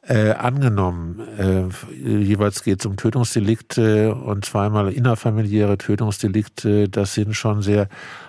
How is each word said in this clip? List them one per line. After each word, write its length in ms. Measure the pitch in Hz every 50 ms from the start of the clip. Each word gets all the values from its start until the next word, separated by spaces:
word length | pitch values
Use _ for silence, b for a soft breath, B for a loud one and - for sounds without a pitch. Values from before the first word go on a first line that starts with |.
| _
äh, 280 | - - 107 107 107
angenommen. 880 | 110 - - 123 127 143 139 123 107 101 95 90 87 85 85 82 87 -
Äh, 720 | - - 107 104 95 95 95 95 92 92 92 - - - -
jeweils 680 | 131 135 123 107 104 104 98 104 101 104 101 98 - -
geht's 220 | 113 98 - -
um 100 | 110 98
Tötungsdelikte 1200 | 98 - 117 110 135 120 - - 120 101 101 113 113 - _ - - 113 110 107 104 107 110 107
und 320 | 127 127 123 104 98 98
zweimal 480 | - - 107 101 104 107 107 101 98 -
innerfamiliäre 840 | - 120 127 117 110 - 123 107 110 110 101 101 107 104 101 101 98
Tötungsdelikte. 1080 | - - 104 104 117 104 98 - - 104 95 107 104 - _ - - 117 104 104 104 98
Das 260 | 98 104 101 95 -
sind 200 | - 107 101 110
schon 280 | - - 113 104 107 101
sehr 260 | 101 104 104 101 98 B B B B B B B